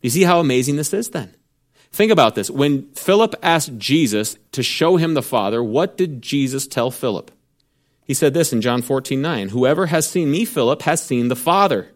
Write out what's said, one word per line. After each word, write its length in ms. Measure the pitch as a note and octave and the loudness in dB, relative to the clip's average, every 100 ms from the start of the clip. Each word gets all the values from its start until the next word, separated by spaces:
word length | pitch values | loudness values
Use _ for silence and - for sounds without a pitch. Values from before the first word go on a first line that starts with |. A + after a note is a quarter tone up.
You 80 | B2 | -2
see 140 | C3+ | 2
how 160 | F3+ F3 | 4 4
amazing 360 | D#3+ B2+ C3 C#3+ | 4 2 0 -2
this 160 | D3+ | -2
is 180 | G3 A#3 | -4 -6
then? 240 | E3+ G2 _ _ _ _ _ _ | -8 -12 _ _ _ _ _ _
Think 180 | - G#3+ | 0 4
about 240 | G3+ A#2 | 6 4
this. 160 | A2 G2+ | 2 -6
When 380 | C3+ C#3+ C#3 - | -2 0 0 -4
Philip 400 | - - G3+ A3 - | -10 0 2 2 0
asked 360 | E3+ E3 D3+ A#2+ | 0 0 0 -8
Jesus 580 | G2+ D3 C#3+ G#2 G#2+ - _ | 0 2 2 0 -4 -10 _
to 100 | - | -6
show 340 | A#2+ - D#3+ F3+ | -4 0 2 2
him 180 | E3 | 2
the 80 | D#3 | -2
Father, 400 | A#2+ B2 G2+ A2+ | -2 -2 0 -2
what 340 | A#2 G#2+ A#2 - | -2 -2 -2 -2
did 240 | F#3 C3+ | -4 -4
Jesus 460 | - C#3+ C3+ C3+ - | -4 -2 -2 -4 -6
tell 240 | - B2 | -4 -4
Philip? 400 | B2 B2+ G2 - _ _ _ _ _ _ _ | -2 -4 -4 -8 _ _ _ _ _ _ _
He 100 | _ | _
said 200 | C3+ D3 | 0 2
this 180 | D3 D#3+ | 2 0
in 100 | A#2 | 0
John 200 | A#2 A#2+ | 0 -2
fourteen 400 | A#2+ C3+ C3 C3+ | -2 -4 -2 -4
nine, 280 | D3 C#3+ G2 | -2 -4 -4
"Whoever 360 | A2+ B2 D#3 F#3 | 0 2 2 2
has 220 | D#3+ D#3 | 0 0
seen 220 | F#3 D#3 | -2 0
me, 140 | D3+ | 0
Philip, 380 | A3+ - A#2+ D3 | -2 0 0 0
has 180 | - D#3+ | -2 -2
seen 280 | - B2+ A#2+ | -2 -2 0
the 80 | B2 | -2
Father." 560 | - F3+ G3 A#2 F#2 | 0 2 4 0 -4